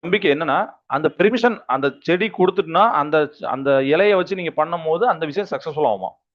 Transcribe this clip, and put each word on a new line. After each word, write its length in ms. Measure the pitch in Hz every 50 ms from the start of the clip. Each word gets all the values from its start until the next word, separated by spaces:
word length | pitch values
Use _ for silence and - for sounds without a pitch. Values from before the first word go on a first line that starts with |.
நம்பிக்கை 300 | - 175 190 202 190 151
என்னன்னா, 420 | 139 151 165 135 139 180 214 - - _ _
அந்த 280 | - 127 147 156 - -
பெர்மிஷன் 460 | - 180 214 247 233 240 240 214 - -
அந்த 300 | - 127 135 139 139 139 -
செடி 300 | - 160 175 180 220 196
கொடுத்துட்டுனா 600 | 180 - 185 185 185 202 165 160 165 185 214 -
அந்த, 420 | - 147 143 151 156 156 147 147 - -
அந்த 300 | - - 127 135 135 139
இலையை 440 | 135 135 135 139 151 175 202 208 202
வச்சு 200 | 185 175 175 196
நீங்க 160 | 180 175 156
பண்ணும் 320 | - 151 156 170 175 170 160
போது 220 | 160 165 175 233
அந்த 180 | 254 180 160 160
விஷயம் 240 | 147 139 196 196 -
சக்சஸ்ஃபுல் 360 | 143 135 - 160 139 151 147
ஆகுமா. 220 | 117 104 95 90 - - _ _ _